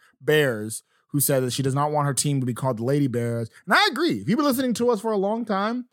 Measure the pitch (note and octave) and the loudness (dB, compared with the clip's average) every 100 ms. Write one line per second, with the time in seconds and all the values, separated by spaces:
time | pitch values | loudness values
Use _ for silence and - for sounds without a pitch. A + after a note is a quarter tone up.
0 | _ _ C3+ D3+ C#3+ A2 G#2+ - - _ | _ _ 2 4 4 0 -4 -8 -14 _
1 | _ C#3+ C3 C3+ C3 A#2 C3+ C3+ D3 D3+ | _ 0 2 2 0 0 0 0 0 0
2 | C#3+ C3+ D3+ C#3 B2+ A2+ C3 A2+ A#2 D3 | 0 0 0 0 -2 -2 -4 -2 0 2
3 | C#3 A#2 A#2+ A#2 A#2 - - C4+ G#4 C#4 | 2 0 -2 -4 -6 -10 0 2 2 0
4 | E4 A#2 B2 A#3+ D4 B3 C4 G#3+ A#3+ A3+ | -2 -2 0 0 2 0 0 0 0 0
5 | A3+ G#3+ G3 A3+ A#3+ G3 G#3 B3 B3 | 0 -2 -2 -2 -2 -2 -2 -4 -8